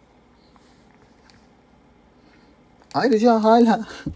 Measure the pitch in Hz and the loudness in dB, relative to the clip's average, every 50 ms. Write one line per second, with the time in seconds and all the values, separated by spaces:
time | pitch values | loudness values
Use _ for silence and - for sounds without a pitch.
0 | _ _ _ _ _ _ _ _ _ _ _ _ _ _ _ _ _ _ _ _ | _ _ _ _ _ _ _ _ _ _ _ _ _ _ _ _ _ _ _ _
1 | _ _ _ _ _ _ - - _ _ _ _ _ _ _ _ _ _ _ _ | _ _ _ _ _ _ -20 -20 _ _ _ _ _ _ _ _ _ _ _ _
2 | _ _ _ _ _ _ _ _ _ _ _ _ _ _ _ _ _ _ - 247 | _ _ _ _ _ _ _ _ _ _ _ _ _ _ _ _ _ _ -8 -4
3 | 196 269 226 214 220 247 226 220 214 220 226 240 240 226 202 226 214 - - - | -2 0 0 0 2 0 0 2 2 2 4 4 4 2 0 -2 -4 -12 -16 -16
4 | - - - | -14 -14 -16